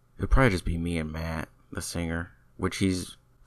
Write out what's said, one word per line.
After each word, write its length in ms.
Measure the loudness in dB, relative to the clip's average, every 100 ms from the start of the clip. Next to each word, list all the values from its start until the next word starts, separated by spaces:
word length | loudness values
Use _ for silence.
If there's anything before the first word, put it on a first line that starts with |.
| _ -8
It'll 100 | 4
probably 220 | 6 6
just 140 | 4
be 140 | 0 -2
me 200 | -2 -2
and 140 | -4
Matt, 360 | -6 -6 -6 -8 -14 _
the 100 | -10
singer, 520 | -6 -4 -2 -4 -6 -12 _ -6
which 220 | -4 0
he's 380 | 0 0 -4 -14 _ _